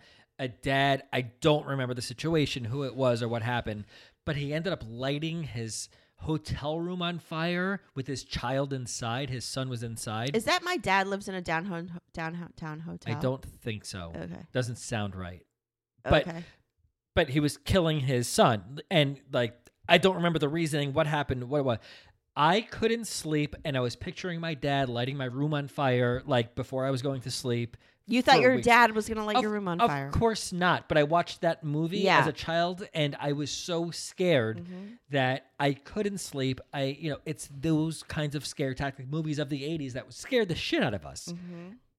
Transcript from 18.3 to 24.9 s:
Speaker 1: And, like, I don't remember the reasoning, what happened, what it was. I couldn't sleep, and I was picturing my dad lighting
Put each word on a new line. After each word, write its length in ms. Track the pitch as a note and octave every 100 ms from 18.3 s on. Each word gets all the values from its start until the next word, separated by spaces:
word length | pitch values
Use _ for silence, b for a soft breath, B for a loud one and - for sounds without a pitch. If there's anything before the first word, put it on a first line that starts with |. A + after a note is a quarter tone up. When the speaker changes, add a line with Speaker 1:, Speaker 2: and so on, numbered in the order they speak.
| - F#3+ A2 F#2 C#3+ -
Speaker 1:
And, 300 | E3 C#3+ C#3 -
like, 220 | C3 A#2+ - - _ -
I 100 | F3
don't 180 | F#3+ F3+
remember 220 | E3+ D#3+
the 100 | D3+
reasoning, 440 | D#3+ E3 D3 C#3+
what 140 | C#3+ D3+
happened, 380 | D3+ C#3+ C3 A#2+
what 80 | D3
it 60 |
was. 140 | C3+ A2 B B B B _ -
I 240 | D3+ F#3+
couldn't 460 | A3+ - A3 A3+ A3+
sleep, 500 | - D#3 D3+ D3 -
and 120 | E3 C3
I 40 |
was 160 | B2 -
picturing 440 | - - F#3 E3+
my 140 | E3
dad 340 | D3+ C#3+ C#3
lighting 280 | C3+